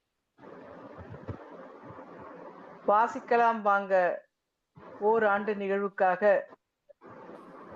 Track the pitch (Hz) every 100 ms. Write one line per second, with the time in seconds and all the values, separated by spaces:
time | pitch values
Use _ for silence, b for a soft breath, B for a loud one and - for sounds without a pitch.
0 | _ _ _ _ - - - - - -
1 | - - - - - - - - 139 -
2 | 254 - - - - - - - 208 208
3 | 233 262 - 240 233 226 202 202 196 190
4 | 175 - _ _ _ _ _ - - -
5 | 208 226 214 202 214 202 196 196 202 -
6 | 185 180 208 185 - - _ _ _ -
7 | - - - - - - -